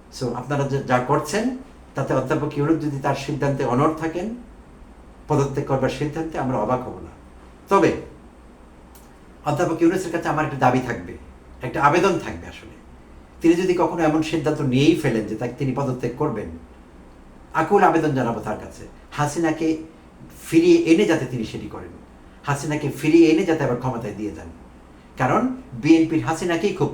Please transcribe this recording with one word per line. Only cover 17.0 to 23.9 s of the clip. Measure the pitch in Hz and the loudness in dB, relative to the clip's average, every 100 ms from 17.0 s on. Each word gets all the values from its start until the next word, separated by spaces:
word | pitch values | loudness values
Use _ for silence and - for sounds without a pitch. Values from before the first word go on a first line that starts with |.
| - - - - - - | -20 -20 -20 -20 -6 -4
আকুল | 156 202 180 | 2 4 6
আবেদন | 160 151 131 | 4 2 0
জানাবো | 117 110 107 | 0 -2 -6
তার | 101 | -8
কাছে, | - - - - - - | -10 -16 -18 -20 -14 -4
হাসিনাকে | 147 170 160 156 160 156 - - - - - - - | -4 0 -2 0 -2 -2 -8 -20 -20 -20 -20 -18 2
ফিরিয়ে | 160 180 165 160 | 6 8 6 6
এনে | 165 185 | 4 4
যাতে | 160 127 | 2 0
তিনি | 123 107 | -6 -6
সেটি | 110 - | -8 -12
করেন, | 92 90 - - - - - - | -14 -14 -18 -20 -20 -20 -10 -4
হাসিনাকে | 135 156 151 139 - | -4 -2 -4 -4 -2
ফিরিয়ে | 151 170 160 | 4 8 8
এনে | 160 160 | 6 4
যাতে | 156 131 | 2 0
আবার | 120 | 0
ক্ষমতায় | 131 | -2